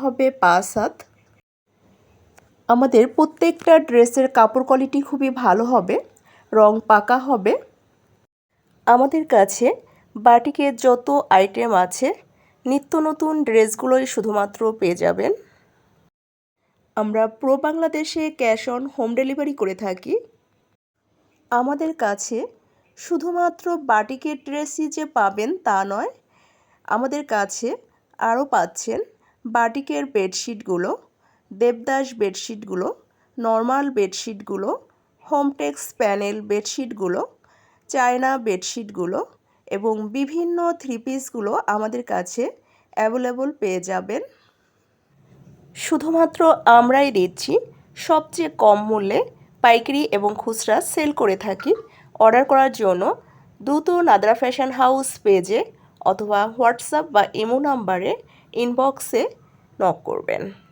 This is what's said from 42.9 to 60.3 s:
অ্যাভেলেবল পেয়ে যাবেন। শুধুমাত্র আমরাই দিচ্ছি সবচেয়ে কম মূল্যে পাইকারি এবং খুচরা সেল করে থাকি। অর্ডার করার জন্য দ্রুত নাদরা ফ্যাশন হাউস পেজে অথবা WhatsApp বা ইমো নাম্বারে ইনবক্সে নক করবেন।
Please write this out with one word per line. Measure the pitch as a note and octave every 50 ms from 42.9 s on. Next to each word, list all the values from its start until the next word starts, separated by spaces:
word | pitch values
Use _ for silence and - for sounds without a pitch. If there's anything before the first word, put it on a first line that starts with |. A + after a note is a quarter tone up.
| -
অ্যাভেলেবল | - G#3+ A3 A3+ B3+ B3+ B3+ B3 B3+ C4+ C#4+ D4 -
পেয়ে | G#3+ G3 F#3 F#3 F3+ F#3
যাবেন। | F#3 F#3 F#3 G3 G#3+ D#4+ B4 - _ _ _ _ _ _ _ _ _ _ _ _ _ _ _ _ _ _ _ _ _ - - - - - _ _ -
শুধুমাত্র | - - - D#4+ D4 D4+ D#4+ E4 E4 E4 D#4+ - - E4+ D#4+ D4+ - - - A#3
আমরাই | A#3+ A#3+ B3 C4 C4+ C#4+ C#4
দিচ্ছি | A3 G3 F3+ F3+ - - - - - A#4+ - - - _ _ _ - - -
সবচেয়ে | - D#4+ D#4 D#4 - - - E4 D4+ - - A3+
কম | G#3+ G#3 G#3 G#3+ G#3+
মূল্যে | A3 G#3+ G3 G3 - D4+ B4+ - - - - _ _ _ -
পাইকারি | A#3+ A#3 A#3+ A#3 - C#4 C#4+ D4+ - -
এবং | G3+ G3+ G#3 G#3+ -
খুচরা | - A#3 A3+ A3 - - G#3+ C#4+ - - -
সেল | E4+ D4+ D4 C#4+ -
করে | A#3+ G3+ F#3+ G3 -
থাকি। | A3 A3+ A3+ - C#4 G#4+ - - - _ - - _ - -
অর্ডার | A3 A3 A3+ B3 C4+ -
করার | C#4 C4+ C4+ C4+ C4 -
জন্য | A3 F#3+ F3+ F3+ G3 C#4+ B4 - - _ _ _ _ _ _ -
দ্রুত | G3+ C4+ C#4+ D4+ D4+ F4+ F4 F4 E4+ D#4
নাদরা | A3 G3 G3+ G#3+ A#3 A#3+
ফ্যাশন | C4 B3 B3+ - C4 C4 B3+ B3+
হাউস | B3+ B3+ C4 C4+ C4+ - - - -
পেজে | G#3+ G3 F#3 F3+ F3 G#3 B3 A4 - - _ _ _ _ - - -
অথবা | F#3+ F#3+ G#3+ G#3 G#3 G3+ G#3 A3+ A3+ B3
WhatsApp | B3 A#3 A#3+ A#3+ - - D4+ D4+ D#4 D#4+ C#4
বা | G#3 G3 - - -
ইমো | G#3+ A3+ A#3+ C4+ D4
নাম্বারে | C#4+ C4+ B3 G#3 F#3 F#3 F3+ F#3+ A#3+ G#4 B4 - _ _ _ _ _ -
ইনবক্সে | A3+ A#3+ A#3+ B3 B3 B3+ C4+ C4+ - - - - A3 D#4 C5 - _ _ _ _ _ _ _ _ -
নক | G3+ F3+ - - - -
করবেন। | G#1 G1+ - -